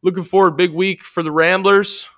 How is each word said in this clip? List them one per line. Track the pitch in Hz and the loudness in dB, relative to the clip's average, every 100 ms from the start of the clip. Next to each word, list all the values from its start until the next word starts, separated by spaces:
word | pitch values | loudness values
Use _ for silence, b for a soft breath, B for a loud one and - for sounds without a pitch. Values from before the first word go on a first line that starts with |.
looking | 175 185 | -2 -4
forward, | 175 190 190 151 | -2 2 2 2
big | 180 | -2
week | 160 190 180 | 0 -4 -4
for | - - | -8 -6
the | 160 | -4
Ramblers. | 151 165 185 190 202 202 - - | 0 0 2 2 2 0 -8 -14